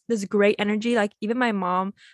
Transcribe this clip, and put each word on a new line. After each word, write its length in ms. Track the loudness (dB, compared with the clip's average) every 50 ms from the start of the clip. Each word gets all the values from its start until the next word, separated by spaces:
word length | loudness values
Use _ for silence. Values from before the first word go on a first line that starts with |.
| _
this 160 | -4 -4 -4 -2
great 300 | 0 2 4 4 4 4 2
energy. 360 | 0 -2 -2 -2 0 0 0
Like, 180 | 0 0 -2 _ -6
even 180 | -6 -4 -2 0
my 120 | 0 0
mom 420 | 0 -2 -2 0 0 -2 -2 -4 -6 _ -18 -20